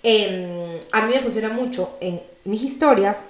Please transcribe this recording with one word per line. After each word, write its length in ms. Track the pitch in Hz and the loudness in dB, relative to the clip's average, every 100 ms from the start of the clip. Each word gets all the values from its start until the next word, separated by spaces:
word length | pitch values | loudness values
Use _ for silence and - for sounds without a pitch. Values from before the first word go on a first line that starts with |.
em, 760 | 233 214 196 185 180 175 170 165 - | 4 4 2 -4 -6 -8 -8 -10 -2
a 120 | 220 | 0
mí 120 | 220 | 2
me 60 | 262 | 0
funciona 280 | 240 214 220 | 0 -2 -2
mucho 480 | 226 247 185 175 - | -4 -4 -4 -6 -4
en 200 | 180 170 - - | -6 -6 -10 -14
mis 180 | 190 214 | -6 -4
historias 640 | 269 - 302 233 196 208 - | -2 2 4 6 4 0 -6